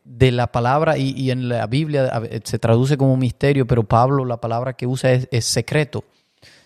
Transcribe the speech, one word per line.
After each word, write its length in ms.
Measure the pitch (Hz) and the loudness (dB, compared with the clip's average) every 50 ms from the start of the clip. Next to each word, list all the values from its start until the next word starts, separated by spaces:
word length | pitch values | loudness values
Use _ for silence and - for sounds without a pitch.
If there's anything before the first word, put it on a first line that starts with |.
| _ | _
de 280 | 135 127 117 131 131 | -20 -6 -2 0 0
la 160 | 120 123 120 - | 2 0 -2 -2
palabra, 460 | - 120 117 123 135 151 160 160 151 | -2 -2 0 0 2 2 2 0 0
y, 140 | 135 135 135 | 0 -2 -2
y 200 | 135 - 135 127 | -4 -2 -2 -2
en 160 | 123 127 127 | -2 -2 -4
la 180 | 123 120 113 110 | -4 -4 -4 -4
Biblia 400 | 107 127 143 160 151 147 139 131 | -2 -2 -2 -2 0 0 0 0
a 120 | 127 - 117 | 0 -2 -4
ve-, 220 | 113 113 - 113 - | -6 -6 -8 -10 -8
se 160 | - - 107 | -6 -6 -2
traduce 380 | - 113 113 117 131 135 147 | 2 2 4 4 4 2 2
como 180 | 127 135 135 131 | 2 2 2 2
misterio, 480 | 131 131 120 - - - 139 143 135 127 | 2 0 -2 -2 0 0 2 2 2 2
pero 180 | 113 127 117 104 | 2 2 0 2
Pablo 420 | - 123 113 123 135 143 139 131 | 2 4 4 4 4 2 0 -2
la 160 | 123 117 110 | -2 -4 -6
palabra 320 | - 113 113 120 127 131 127 | -6 -4 -4 -4 -4 -6 -8
que 120 | - 127 | -6 -6
usa 240 | 123 131 127 - 131 127 | -4 -4 0 2 2 2
es, 140 | 127 123 - | 2 0 0
es 140 | - 113 - | -2 -2 -2
secreto. 580 | - - 127 117 - - 151 151 - - 107 - _ _ _ _ _ _ _ - - - _ _ | 0 -2 -2 -2 0 0 -2 -2 -2 -4 -8 -10 _ _ _ _ _ _ _ -20 -20 -20 _ _